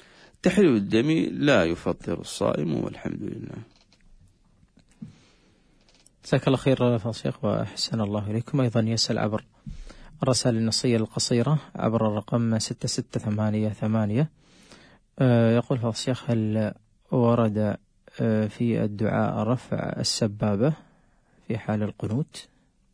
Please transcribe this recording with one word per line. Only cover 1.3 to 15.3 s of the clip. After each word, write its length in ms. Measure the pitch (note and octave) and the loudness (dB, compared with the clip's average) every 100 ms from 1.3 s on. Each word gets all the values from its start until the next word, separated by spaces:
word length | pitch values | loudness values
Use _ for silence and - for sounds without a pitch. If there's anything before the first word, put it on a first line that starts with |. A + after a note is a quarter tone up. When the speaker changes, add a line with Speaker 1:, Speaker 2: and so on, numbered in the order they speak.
Speaker 1:
لا 320 | - D3 A#2+ | 0 2 4
يفطر 560 | E2 F2 F#2+ E2+ - F2 | 2 0 -4 -4 -4 -8
الصائم 640 | - - - - - - | -8 -4 -2 0 -2 -2
والحمد 380 | - - - - | -4 -6 -8 -8
لله. 340 | - - - - A2+ _ _ _ _ - - _ _ _ _ _ _ _ - - _ _ _ _ _ _ _ _ _ _ | -8 -10 -10 -14 -16 _ _ _ _ -20 -20 _ _ _ _ _ _ _ -18 -18 _ _ _ _ _ _ _ _ _ _
Speaker 2:
جزاك 220 | - C3+ C#3+ | -2 0 2
الله 120 | C3 | 2
خير 400 | C#3 C3 B2 A#2+ | 2 2 2 2
فضل 120 | A#2 | -2
الشيخ 340 | A2 C3+ - | -6 -6 -4
وأحسن 560 | G#2+ A2 A2 - - A2+ | -2 -2 -2 -6 -6 -2
الله 300 | G2+ G#2 G#2 | -2 -2 -4
إليكم. 300 | G#2+ - C#3+ | -4 -2 -2
أيضا 200 | B2+ A#2 | 0 0
يسأل 380 | A2 A2+ - A2+ | 0 0 -2 -2
عبر 260 | G#2+ A2 - _ - - - - - - | -2 -4 -8 _ -16 -14 -16 -18 -20 -2
الرسالة 360 | - B2 C3 A2+ | 0 2 2 0
النصية 380 | A2+ - C3 A2+ | 0 0 2 2
القصيرة 600 | A2 - - A#2+ A#2 D3+ - | 0 -4 0 2 2 0 -2
عبر 340 | - A2+ A2+ A2 | -4 0 2 0
الرقم 500 | G#2 - A#2+ A#2 A2 | -2 -2 0 2 0
ستة 300 | - A#2+ A#2 | -2 -6 -6
ستة 320 | - - A#2 | -4 -6 -6
ثمانية 480 | G#2+ G#2+ A2 G#2+ G#2+ | -4 -2 0 0 -2
ثمانية. 600 | G2+ G#2+ A2 G#2+ A2 D#3 - _ _ - - - _ _ - | -2 -2 0 0 0 -2 -4 _ _ -20 -20 -20 _ _ 0
آه، 380 | C3 | 4